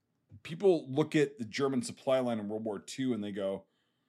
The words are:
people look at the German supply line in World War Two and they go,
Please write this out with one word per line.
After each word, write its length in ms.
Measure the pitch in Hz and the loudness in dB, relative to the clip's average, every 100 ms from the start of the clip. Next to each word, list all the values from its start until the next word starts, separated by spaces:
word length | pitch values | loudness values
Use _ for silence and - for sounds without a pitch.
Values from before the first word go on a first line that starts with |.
| _ _ _ - | _ _ _ -18
people 420 | - 165 196 165 131 | -12 2 4 4 2
look 280 | 135 151 160 | 0 2 4
at 220 | 147 - | 2 0
the 60 | |
German 380 | 107 113 139 131 | -8 -2 0 0
supply 380 | 117 - - 110 | -4 -4 2 2
line 180 | 123 113 | 2 -2
in 100 | 101 | -4
World 160 | 107 | -4
War 140 | 110 98 | -4 -8
Two 360 | - - 131 | -8 -4 -2
and 100 | 110 | -2
they 80 | 104 | -2
go, 320 | 101 95 98 - _ _ _ | -2 -2 -4 -8 _ _ _